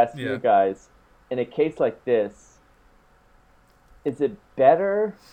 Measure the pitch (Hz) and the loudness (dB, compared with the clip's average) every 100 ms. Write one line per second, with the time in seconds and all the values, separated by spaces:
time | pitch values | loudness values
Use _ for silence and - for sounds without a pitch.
0 | 117 147 117 101 120 101 98 95 - _ | 4 0 -8 -2 2 2 2 -2 -12 _
1 | _ _ - 127 120 - 156 156 127 113 | _ _ -10 -8 -6 -2 -2 -2 -4 -4
2 | - 117 101 - - _ _ _ _ _ | -2 0 0 -8 -20 _ _ _ _ _
3 | _ _ _ _ _ _ _ _ _ - | _ _ _ _ _ _ _ _ _ -10
4 | 147 123 139 196 _ - 135 165 196 208 | -8 -2 -4 -4 _ 2 4 4 2 -2
5 | 214 - - | -4 -6 -20